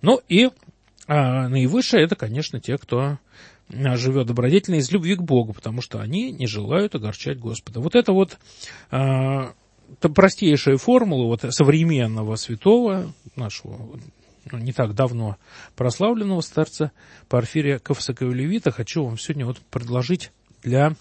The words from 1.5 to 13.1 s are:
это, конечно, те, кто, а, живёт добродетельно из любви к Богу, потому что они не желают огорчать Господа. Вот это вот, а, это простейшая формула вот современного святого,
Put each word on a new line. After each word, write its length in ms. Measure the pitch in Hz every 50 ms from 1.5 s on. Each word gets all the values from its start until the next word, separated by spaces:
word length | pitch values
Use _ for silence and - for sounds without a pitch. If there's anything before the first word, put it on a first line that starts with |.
| 127 135 127 127 165 247 254 - - 220 156
это, 100 | 165 208
конечно, 460 | - - 110 110 135 156 - - 117
те, 180 | - - 127 139
кто, 400 | - - 120 120 135 143 147 135 _ _ _ - - - _ _ _ _
а, 240 | - 110 139 135 127
живёт 320 | 120 120 131 131 139 127 117
добродетельно 480 | 120 120 120 127 156 202 196 - 180
из 160 | 156 135 123
любви 240 | 175 202 160 170 202
к 60 | 180
Богу, 320 | 180 - 139 123 117 110 104
потому 260 | - - 113 110 123
что 180 | 117 - - 107
они 320 | 104 107 139 196 240 262
не 160 | 208 - 127
желают 480 | 110 107 107 104 107 139 180 208 208 -
огорчать 460 | 120 107 107 104 - - - 143 127
Господа. 400 | 117 113 113 - _ - - 117
Вот 160 | 127 165 -
это 160 | 240 233 -
вот, 260 | 190 190 196 180 - - _ - - - - - - - - _
а, 640 | - 131 135 135 135 131 131 135 135 139 131 - - _ _ _ _ _ _ _
это 180 | 139 _ - 160
простейшая 680 | 147 - 185 196 - - 208 165 147 135 - 143 135
формула 480 | 131 - - 247 254 240 202 156 127 123
вот 180 | 117 117 113 - 117
современного 840 | 123 - 156 135 147 156 165 165 160 135 120 113 110 110 110 107 110
святого, 760 | 107 - - 117 107 - 190 220 240 247 220 190 190 180 156